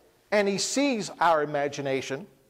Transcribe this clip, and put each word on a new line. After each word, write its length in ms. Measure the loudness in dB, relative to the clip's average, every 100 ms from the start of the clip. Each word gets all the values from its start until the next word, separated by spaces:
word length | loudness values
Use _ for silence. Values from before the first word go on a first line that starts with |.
| _ _ -2
and 160 | 0 2
He 100 | 0
sees 520 | -2 0 0 0 -4 0
our 240 | 4 4
imagination. 840 | 2 0 -2 -4 -2 -2 -4 -8 -10 _ _